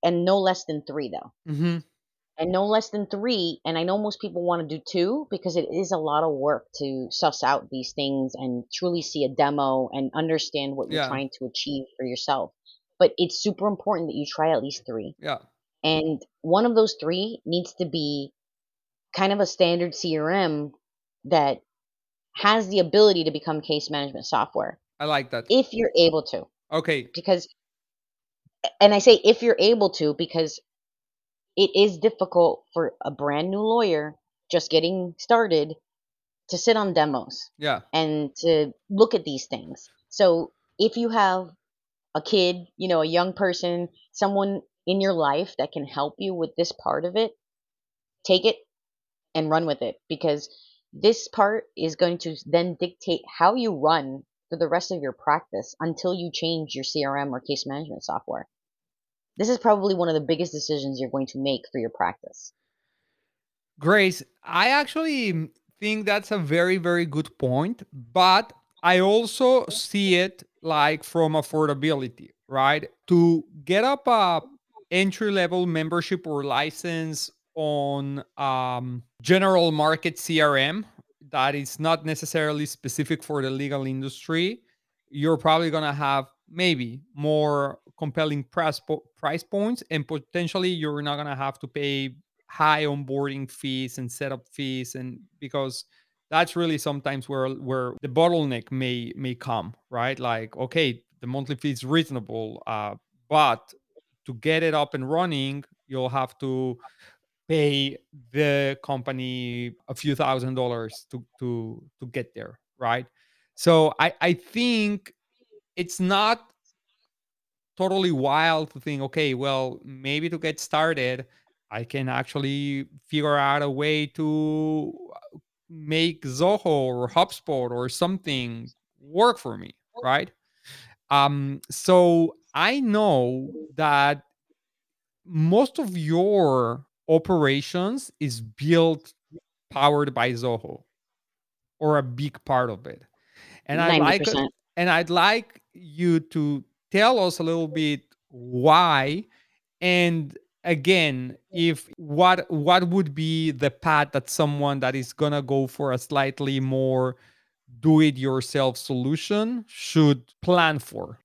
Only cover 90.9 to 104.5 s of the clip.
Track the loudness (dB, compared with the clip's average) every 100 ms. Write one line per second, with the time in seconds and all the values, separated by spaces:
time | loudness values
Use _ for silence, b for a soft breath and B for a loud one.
90.9 | -4 -4 -6 -6 -6 -6 -6 -10 -6 -4
91.9 | -2 -4 -8 _ _ _ 0 4 4 2
92.9 | -2 -4 -4 -4 -6 -10 -8 -6 -4 -6
93.9 | -8 -10 -8 -8 -8 _ -10 -6 -6 -8
94.9 | -10 -12 -14 -20 _ -8 -4 -4 -6 -16
95.9 | _ _ _ _ 0 2 0 -2 -2 -4
96.9 | -4 -6 -8 -6 -4 -4 -4 -4 -4 -4
97.9 | -8 -4 2 4 4 0 -4 -6 -4 -4
98.9 | -4 -8 -8 -8 -8 -6 -6 -6 -14 _
99.9 | -4 -4 -4 -4 -4 -6 -8 -4 0 0
100.9 | -2 _ _ -8 -8 -6 -6 -4 -6 -2
101.9 | 0 0 -6 -8 -10 -10 -10 -8 -6 -6
102.9 | -10 _ _ _ 4 4 2 _ -20 _
103.9 | _ _ _ -14 -6 -2